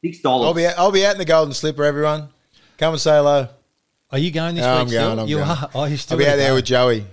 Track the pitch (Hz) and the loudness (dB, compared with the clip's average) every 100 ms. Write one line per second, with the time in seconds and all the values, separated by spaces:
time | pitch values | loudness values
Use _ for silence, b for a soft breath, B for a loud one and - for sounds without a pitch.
0 | 165 170 143 127 117 170 170 170 185 190 | -12 -6 -2 0 0 2 0 2 2 2
1 | 202 196 170 165 156 135 156 143 147 147 | 2 0 2 2 2 -2 -6 -2 -2 0
2 | 151 151 147 _ _ b b - 156 156 | -2 -4 -8 _ _ b b -4 -2 0
3 | 156 151 143 143 127 - _ _ _ _ | 2 4 4 2 0 -8 _ _ _ _
4 | _ 135 170 160 165 170 123 127 123 117 | _ -4 -2 -4 -6 -2 0 0 0 0
5 | 113 110 110 151 147 170 135 131 147 147 | 0 -2 -4 -4 -2 -4 -6 -6 -4 -6
6 | - - 143 143 139 131 127 123 123 113 | -4 0 2 2 2 0 0 2 2 0
7 | 101 | -4